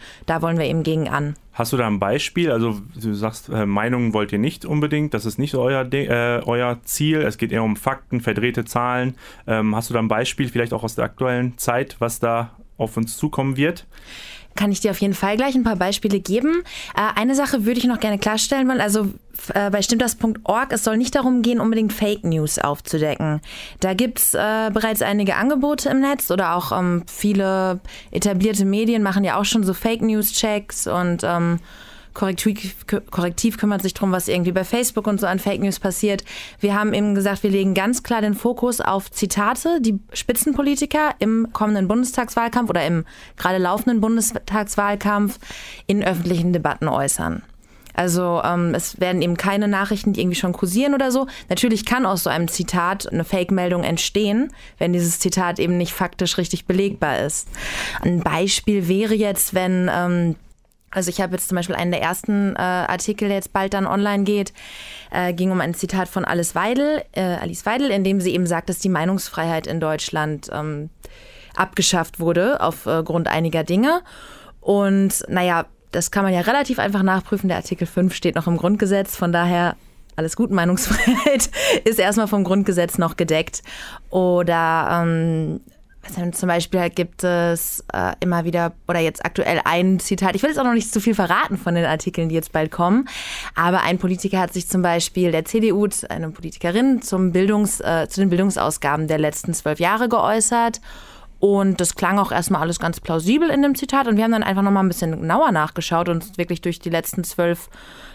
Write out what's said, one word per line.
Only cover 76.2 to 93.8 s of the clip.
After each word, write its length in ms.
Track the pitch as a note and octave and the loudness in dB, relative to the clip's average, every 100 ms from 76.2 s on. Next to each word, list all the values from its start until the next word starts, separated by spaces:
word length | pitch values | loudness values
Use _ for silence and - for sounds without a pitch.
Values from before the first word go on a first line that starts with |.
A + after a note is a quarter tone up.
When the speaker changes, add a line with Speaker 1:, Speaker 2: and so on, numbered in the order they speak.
| F#3+ | 2
Speaker 1:
man 60 | |
ja 100 | F3+ | 2
relativ 360 | F3+ C#4 C#4 B3 | 2 2 0 0
einfach 240 | G3+ G3+ | 0 2
nachprüfen. 460 | F#3+ F#3+ - G3 F#3+ | 2 2 0 -2 0
Der 100 | F2+ | -2
Artikel 300 | - F3 E3+ | -4 -4 -2
fünf 260 | F#3 F3+ | 0 0
steht 220 | - F3 E3 | 0 -2 0
noch 100 | E3+ | 0
im 120 | E3+ | 0
Grundgesetz, 580 | F3 G#3 G3 G3 G3 - | 2 2 2 2 0 -2
von 160 | F3 | 0
daher 440 | E3+ F3 F3 F3 - - - - - | 2 2 2 0 -2 -12 -20 -12 -6
alles 200 | D#3+ - | -4 -2
gut, 160 | A#3 | 0
Meinungsfreiheit 1000 | F#3 E3+ F#3 - A3 - B3 D4 C4+ - - C#5 | 2 2 2 2 2 4 4 4 2 0 0 2
<laughs> 180 | A4+ A3 | 2 2
ist 120 | A3+ | 2
erstmal 300 | F#3+ G#3 G#3 | 2 2 2
vom 160 | G#3 | 2
Grundgesetz 560 | F3+ G3 G3 F3 F3 - | 2 2 2 2 0 0
noch 180 | E3 - | 0 0
gedeckt. 460 | E3 D#3+ D#3+ - - - - - - | 0 0 0 -8 -14 -16 -16 -16 -4
Oder, 880 | F#3 F3+ F3 E3+ E3 E3 E3 - E3+ | 0 4 4 2 2 2 2 2 0
ähm, 560 | E3+ E3 E3 D#3+ D#3 D#3 - - - - - | 2 2 0 0 -2 -6 -12 -20 -20 -20 -12
was 100 | F3 | -6
denn 180 | F3 | -6
zum 160 | E3+ F3+ | -2 0
Beispiel 320 | E3+ F3 F#3 | 0 0 0
halt 160 | F3 F3+ | 0 0
gibt 260 | F3 - | -4 -2
es, 580 | F3+ F3 E3+ E3+ - - - | 0 2 2 0 -4 -8 -6
äh, 180 | - F2+ - | -2 -2 -2
immer 240 | F3+ E3+ | 0 0
wieder, 300 | E3 E3+ E3+ - - | 0 0 -2 -4 -4
oder 100 | E3+ | 0
jetzt 240 | D#3+ - | 0 -2
aktuell 380 | F3+ - - E3+ | -4 0 2 2
ein 380 | - E3+ F#3 F#3 | 2 4 4 2
Zitat, 340 | - F#3+ F#3+ F#3+ | 0 0 0 2
ich 80 | |
will 60 | D4+ | 0
jetzt 100 | D4+ | 2
auch 60 | B3 | 2
noch 80 | |
nicht 180 | A#3 - | 2 0
zu 80 | A3 | 0
viel 160 | A#3 G#3+ | 2 2
verraten 420 | F3 G3 D#4 F#3 | 2 2 0 -2
von 180 | F3 E3+ | 0 2
den 100 | D#3 | 2
Artikeln, 420 | D#3 F#3 F3 E3 | 0 -2 -2 0
die 80 | D#3+ | -2
jetzt 160 | D#3+ | 0
bald 200 | D#3+ D#3 | -2 -2
kommen, 360 | - F3 A#3 C4 - - - - - | 0 2 2 0 -8 -10 -10 -6 0
aber 280 | E3+ F#3 | 2 2